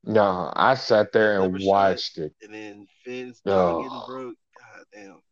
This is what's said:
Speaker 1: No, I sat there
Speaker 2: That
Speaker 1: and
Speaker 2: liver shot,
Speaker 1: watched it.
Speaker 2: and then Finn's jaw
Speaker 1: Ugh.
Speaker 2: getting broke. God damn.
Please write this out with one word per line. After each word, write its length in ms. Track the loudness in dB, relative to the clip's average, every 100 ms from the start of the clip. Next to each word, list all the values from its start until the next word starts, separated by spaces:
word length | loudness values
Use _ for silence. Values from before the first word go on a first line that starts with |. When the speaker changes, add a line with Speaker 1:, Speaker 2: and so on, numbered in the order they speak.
Speaker 1:
No, 460 | 2 2 4 2 -4 0
I 180 | 2
sat 380 | 2 2 2 4
there 260 | 2 2 2
Speaker 2:
That 60 |
Speaker 1:
and 80 | 0
Speaker 2:
liver 60 | 0
shot, 60 | 2
Speaker 1:
watched 520 | 4 4 0 -8 -10
it. 160 | -12 _
Speaker 2:
and 120 | -18
then 320 | -16 -16 -16 -20 _
Finn's 360 | -14 -14 -14 -10 0
jaw 60 |
Speaker 1:
Ugh. 300 | 2 2 0
Speaker 2:
getting 200 | -6 -12 -14
broke. 300 | -14 -14 -16 _ _
God 260 | -20 -20 -20
damn. 300 | -20 -20 -20 _